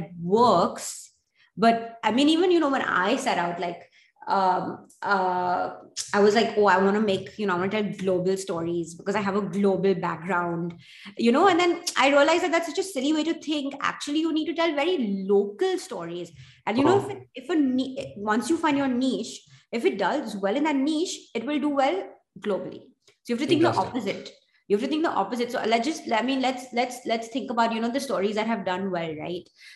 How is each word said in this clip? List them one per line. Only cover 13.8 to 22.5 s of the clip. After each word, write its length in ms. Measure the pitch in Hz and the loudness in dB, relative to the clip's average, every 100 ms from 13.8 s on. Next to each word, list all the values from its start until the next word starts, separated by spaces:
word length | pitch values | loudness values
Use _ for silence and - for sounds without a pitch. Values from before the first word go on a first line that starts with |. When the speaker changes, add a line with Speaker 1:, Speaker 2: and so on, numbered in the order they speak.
Speaker 1:
Actually, 380 | - - - 302 | -4 -4 -4 -2
you 140 | 320 | 0
need 120 | 311 311 | -2 -4
to 60 | |
tell 200 | 320 330 285 | 0 0 0
very 500 | 320 349 208 196 190 | 0 0 -2 -2 2
local 500 | 202 202 - 370 370 | 2 2 -2 -2 -2
stories. 540 | - 190 170 175 165 - - - - | -6 -10 -8 -10 -12 -16 -20 -10 -2
And, 120 | 226 | 2
you 60 | |
know, 140 | 294 392 | 4 4
if 80 | 415 | 2
Speaker 2:
Uh-huh. 100 | - | -10
Speaker 1:
it, 260 | - - | -14 -14
if 60 | - | -2
a 60 | 320 | 2
ni-, 580 | 262 254 269 254 - 202 | 2 0 -4 -8 -12 -8
once 320 | 214 220 - | -2 0 0
you 80 | 320 | 0
find 200 | 311 277 | 2 0
your 100 | 269 | 0
niche, 540 | 240 262 196 226 - _ - - | 0 0 -2 -6 -12 _ -20 -8
if 140 | 233 330 | -2 -2
it 120 | 196 | 0
does 380 | 185 254 - 196 | 0 0 -4 -4
well 200 | 196 262 | -2 0
in 80 | 311 | 0
that 100 | 277 | 0
niche, 420 | 285 311 381 - - | 0 0 -2 -6 -8
it 120 | 233 240 | -8 -4
will 140 | 302 | -2
do 100 | 294 | 0
well 340 | 269 269 381 - - _ 170 | 2 2 0 -6 -16 _ -10
globally. 440 | 208 | -4